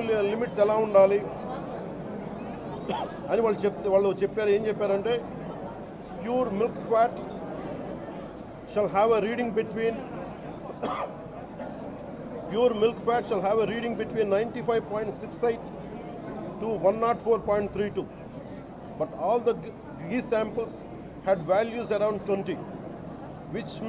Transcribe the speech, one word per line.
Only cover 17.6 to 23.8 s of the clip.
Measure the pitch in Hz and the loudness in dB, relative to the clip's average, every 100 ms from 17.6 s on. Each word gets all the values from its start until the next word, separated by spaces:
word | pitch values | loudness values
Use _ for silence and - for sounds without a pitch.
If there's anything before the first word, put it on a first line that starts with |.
| 196 190 | 2 0
three | 208 196 | -2 -2
two. | 185 - - - - - - - - - | -6 -8 -14 -12 -12 -12 -14 -14 -8 -4
But | 151 - 175 | -4 0 2
all | 240 233 | 4 2
the | 180 | 0
g-, | 160 - - - 165 | -2 -12 -12 -10 -4
ghee | 247 - | -2 2
samples | 220 214 233 226 - - - - - 190 | 0 0 -2 -6 -8 -12 -12 -12 -4 2
had | 190 156 | 2 4
values | 190 226 233 214 208 | 4 4 0 0 2
around | 208 208 202 | 2 0 0
twenty, | 196 185 160 - - - - - - - - - 208 | 0 0 -4 -6 -10 -10 -12 -12 -12 -12 -12 -8 -8
which | - - | -6 -6